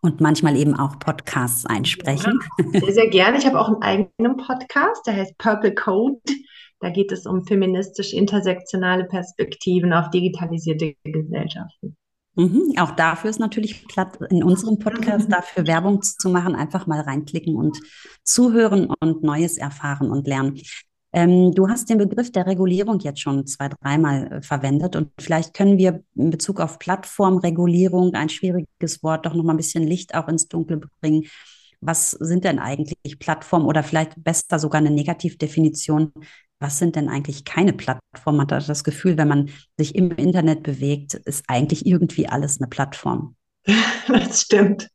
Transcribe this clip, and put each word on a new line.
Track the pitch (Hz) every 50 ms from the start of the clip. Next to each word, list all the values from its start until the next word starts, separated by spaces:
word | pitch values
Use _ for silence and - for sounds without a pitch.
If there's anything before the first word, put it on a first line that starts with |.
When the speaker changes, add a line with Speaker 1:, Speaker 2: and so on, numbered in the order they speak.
Speaker 1:
Und | - 170 147 -
manchmal | 160 151 151 156 - 156 143
eben | 127 147 147 139
auch | - 139 139 143 -
Podcasts | - - 156 - - - - 139 123 120 120 - -
einsprechen. | - 117 101 123 - - - - 131 139 143 185 226 226 262 - - - -
Speaker 2:
Ja, | 170 - - 196
sehr, | - 196 196
sehr | 226 226 220
gerne. | - 190 185 208 247 277
Ich | - 262
habe | - -
auch | 220 214
einen | 214 214
eigenen | 214 202 190 196 202 - _ _ 226 240 262 262
Podcast, | - - 262 254 254 - - 285 302 403 466 - - -
der | 208
heißt | 196 190 190 - _
Purple | - 233 214 208 214 208 -
Code. | - - - 185 196 226 269 277 240 _ - 277 277 - _ - - - _ _ _
Da | - 180
geht | 165 196 196 196
es | 185 185 -
um | 202 185 185 180
feministisch-intersektionale | - 214 196 190 185 185 180 196 190 - - 196 - - - 208 196 208 202 185 185 180 180 185 - - 190 185 180 185 185 180
Perspektiven | 180 - 185 180 - - - - - - - - 185 180 180 175 180 165
auf | 170 160 156
digitalisierte | - 180 175 185 - - 175 165 165 165 160 165 156 151 165 156 143 _ _
Gesellschaften. | 151 156 160 156 160 165 156 160 160 - 175 180 165 _ _ - - 151 _ _ _ _ _ _ _ _
Speaker 1:
Mhm, | 185 175 185 170 262 370 311 262 -
auch | 180 156
dafür | - - - - - - - 214
ist | 220 -
natürlich | 226 214 - 233 214 214 - - _ -
Platz | - - 185 - - - - -
in | 190 175 -
unserem | 180 185 196 - 220 214 208
Podcast, | - 214 233 233 220 233 208 208 208 -
Speaker 2:
<laughs> |
Speaker 1:
dafür | 196 175 175 - - 185 165
Werbung | 156 165 165 175 202 208 196 202
zu | - - - - 190
machen. | 180 180 170 185 160
Einfach | - 143 156 - 180 -
mal | - 156 151
reinklicken | 147 143 135 143 143 - - 165 165 170 156
und | 113 143 156 151 - - - - - - - - _ _
zuhören | - - - 247 247 220 233 226 214 196 196 180 - - _
und | - 160 160 156 156
Neues | 151 147 151 170 165 - -
erfahren | - 143 143 - - 143 139 139 139 110
und | 104 139 139 139
lernen. | 135 135 135 139 139 - - - - - - _ _ _ _ _ - 175
Ähm, | 170 175 180 180 180 180 170
du | 190 190 190
hast | 233 247 - -
den | 226 214
Begriff | 202 196 - - 247 240 -
der | 196 180
Regulierung | 185 196 180 190 185 180 185 202 220 220 185
jetzt | - 143 143 -
schon | - 147 139 139 139 139
zwei, | - - 143 143
dreimal, | 139 - - 143 143 151 165 147 143 135 131 - -
äh, | 135
verwendet. | 139 - 151 143 135 135 139 147 160 180 - 156
Und | 156 - _ -
vielleicht | - - 170 160 165 - _
können | - 202 196 202 190
wir | 185 185 170 165 - _ _ -
in | 135 165
Bezug | 160 165 - - 196 185
auf | 170 156 - -
Plattformregulierung, | - - 185 190 - - - - 202 190 190 185 185 175 165 165 175 175 170 175 185 185 180 185 180 180 175
ein | 101 147 156
schwieriges | - - - 185 175 180 156 - _ _ 175 160 - -
Wort, | - 160 160 156 160
doch | 170 151
noch | 170 160
mal | 165 160
ein | 156
bisschen | 160 - - 170 160 151
Licht | 175 180 - _ -
auch | 160 160 -
ins | 160 160 - _
Dunkle | - 170 160 - 170 151 147 - _ _
bringen. | - 156 156 156 156 - - - - - - _ _ _ _ _
Was | - 151 165 - - -
sind | - - - 160 175 185 180
denn | 190 151 -
eigentlich | - 113 139 139 156 147 151 _ _ 143 143 -
Plattformen? | - - 156 156 - - - 175 151
Oder | 131 147 156
vielleicht | 147 - - 160 160 160 - - 160
besser | 165 165 - - - - 160
sogar | 147 151 - 151
eine | 151 151
Negativdefinition. | 147 147 143 143 - - - 170 - _ 151 151 - 165 160 151 156 151 - - 156 151 156 151 _ - - - - - _ _ _ _
Was | 143 143 143 -
sind | 185 170 156 156
denn | 147 -
eigentlich | - 135 139 143 139 - -
keine | - - - 180 196
Plattformen? | - - - - 131 127 _ _ _ - - 156 151 147
Man | 139 143
hat | 143 135 143 143
das | 147 143 -
Gefühl, | - 143 - - 185 170 151
wenn | 151 151
man | 147 143 143 143 - - _ _ _ -
sich | 151 143 -
im | - 180 175
Internet | 170 - 135 180 175 185 156 160 156 156 -
bewegt, | 151 139 131 135 139 147 143 143 - -
ist | - _ - 139 - - -
eigentlich | 127 - 151 147 - - 147
irgendwie | - 180 165 175 160 - - 151 -
alles | - - 147 147 - -
eine | 135 120
Plattform. | - - 139 139 - - - 143 - - - 120 _ _ _ _ _ _ _
Speaker 2:
<laughs> | - 202 226 226 226 - - - -
Das | 254 226 - - - -
stimmt. | - - 220 196 208 190 202 - - -